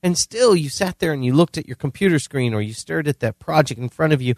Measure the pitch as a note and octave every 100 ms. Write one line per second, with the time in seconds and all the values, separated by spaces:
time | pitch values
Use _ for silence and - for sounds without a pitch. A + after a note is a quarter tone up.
0 | F#3 E3+ - A3 B3 F#3 D3 - F#3+ F3+
1 | E3+ D3 B2 C3+ E3+ - - B2+ C#3+ -
2 | G3 D#3+ - C#3 B2 G#2+ G#2+ G#2+ - D#3+
3 | D3 C3+ A2+ - - D#3 D3 A2+ B2 -
4 | D#3+ D3 B2